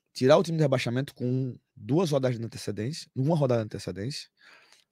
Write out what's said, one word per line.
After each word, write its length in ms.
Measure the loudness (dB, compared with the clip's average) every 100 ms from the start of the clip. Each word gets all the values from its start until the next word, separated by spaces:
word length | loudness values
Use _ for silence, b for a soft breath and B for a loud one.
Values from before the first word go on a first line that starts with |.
| _
tirar 240 | 0 6 6
o 60 |
time 140 | 6 2
do 40 |
rebaixamento 520 | 2 2 0 -2 -4
com 420 | -4 -2 -2 -4 -8 _ -18
duas 360 | -2 0 2
rodadas 280 | 2 0 -2
de 60 | -6
antecedência, 640 | -8 -8 -6 -6 -6 -10
uma 220 | -4 0 2
rodada 260 | 2 2
de 40 | -2
antecedência, 640 | -8 -8 -8 -8 -8 -14 _ b b b b _